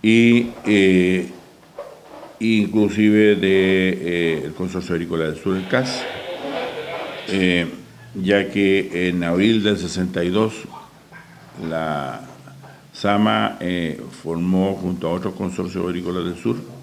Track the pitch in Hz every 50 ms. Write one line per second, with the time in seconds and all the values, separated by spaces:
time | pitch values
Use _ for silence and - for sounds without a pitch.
0 | - 110 110 117 117 117 117 120 120 117 - - - - 107 101 98 95 92 92
1 | 90 92 92 92 90 - - - - - - - - - - - - - - -
2 | - - - - - - - - 110 113 113 107 104 101 104 110 107 101 98 107
3 | 107 107 104 107 107 104 104 92 92 95 95 95 95 92 95 95 92 95 90 -
4 | - 85 87 87 85 82 80 76 76 76 78 - 90 90 92 92 87 - 87 82
5 | 87 82 85 82 80 78 78 78 - 101 95 95 92 92 - 123 131 127 - -
6 | - - - - - - - - 135 139 143 - 123 - - - - - - -
7 | - - - - - - 98 98 92 90 87 87 85 82 - - - - - -
8 | - - - 98 92 92 101 101 95 95 - 98 98 98 95 98 95 - - 87
9 | 90 90 87 90 87 85 85 87 98 110 113 110 101 104 104 90 90 87 82 92
10 | 90 90 92 92 87 90 90 104 110 110 113 - - - - - - - - -
11 | - - - - - - - - - - - - 87 82 80 80 80 80 76 73
12 | 69 65 - - - - - - - - - - - - - - - - _ -
13 | - 104 101 104 107 107 110 107 110 110 - - - 87 90 90 85 80 76 -
14 | - - - - - 78 82 82 87 90 92 92 95 98 98 95 92 90 90 85
15 | 85 82 85 87 87 104 92 - 92 92 90 - 92 90 92 92 87 90 87 87
16 | 87 87 90 92 87 90 87 85 - 117 - - - - - -